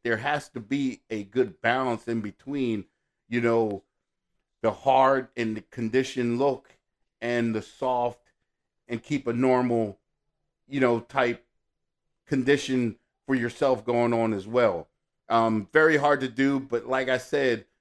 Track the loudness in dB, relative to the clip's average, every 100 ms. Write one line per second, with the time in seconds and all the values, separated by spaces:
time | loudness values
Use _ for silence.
0 | -4 -2 -2 -4 -6 -14 -4 -2 -2 -6
1 | -10 -8 -4 -2 -2 -2 -2 0 0 -4
2 | -4 -6 -6 -12 -8 -4 -2 -4 -8 _
3 | _ _ -6 -2 2 2 0 -4 _ _
4 | _ _ _ _ _ -4 -4 -2 2 4
5 | 4 2 -2 -6 -6 -6 -10 -8 -2 0
6 | -2 -4 -2 0 0 -2 _ _ _ _
7 | _ -10 -4 -2 0 -2 -8 -6 -4 -2
8 | -2 -6 _ _ _ _ _ _ -10 -8
9 | -4 -4 -2 0 2 4 2 0 -2 -6
10 | _ _ _ _ _ _ -8 0 2 2
11 | -2 -2 0 -2 _ _ _ _ _ _
12 | _ _ -4 -2 2 0 2 -2 -2 -6
13 | _ _ -4 -2 -2 0 0 0 0 0
14 | 2 2 0 -2 -2 2 2 0 -8 _
15 | _ _ 0 2 2 0 0 4 4 4
16 | 2 0 -2 0 2 0 -2 -6 -2 -2
17 | 0 -2 -2 0 0 0 -6 _